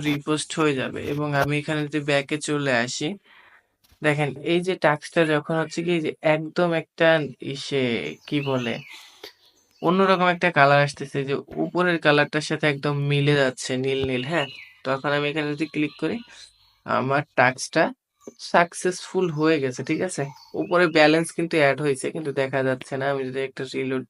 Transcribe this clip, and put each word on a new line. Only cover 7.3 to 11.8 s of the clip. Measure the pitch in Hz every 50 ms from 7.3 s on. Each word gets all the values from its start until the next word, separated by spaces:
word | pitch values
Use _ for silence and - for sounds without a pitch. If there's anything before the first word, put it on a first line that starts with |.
| 110 _ - 135
ইসে, | 139 139 - - 139 139 127 120 117 95 73 78 - - _
কি | - 147 143
বলে, | 139 139 135 127 120 117 110 - - - - - - - - - - - _ _ _ _ _ _ _ _ _ -
অন্যরকম | 156 165 180 190 196 190 190 175 180 180 175
একটা | 175 185 175
কালার | 170 151 139 143 143 143 143
আসতেছে, | 143 - - 139 - - 139 135
যে | 135 139 - - - - 156 160
উপরের | 170 - 170